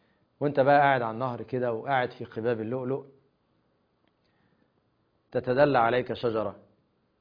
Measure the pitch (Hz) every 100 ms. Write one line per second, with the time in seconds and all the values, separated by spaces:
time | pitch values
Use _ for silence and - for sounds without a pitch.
0 | _ _ _ - 147 143 135 143 139 131
1 | 113 113 131 120 110 127 123 113 131 135
2 | 123 - 117 117 110 113 110 127 127 139
3 | - _ _ _ _ _ _ _ _ _
4 | _ _ _ _ _ _ _ _ _ _
5 | _ _ _ 127 123 127 143 131 113 127
6 | 127 107 120 110 101 95 _ _ _ _
7 | _ _